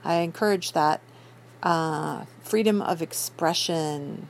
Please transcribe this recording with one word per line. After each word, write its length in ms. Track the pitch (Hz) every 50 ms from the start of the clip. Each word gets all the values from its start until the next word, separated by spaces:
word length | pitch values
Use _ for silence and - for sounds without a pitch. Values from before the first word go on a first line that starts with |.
| -
I 120 | 160 170
encourage 560 | 170 170 170 165 - 220 208 202 185 180 -
that. 280 | - 165 151 151 156 - - - - - - - - - - - - -
Uh, 640 | - 175 170 165 160 160 156 151 156 156 143 - - - - -
freedom 400 | - - - 220 220 214 208 202
of 180 | - - 180 165
expression. 1300 | 165 156 - - - - - - 175 160 175 - - - 170 165 156 151 147 147 143 143 - - - -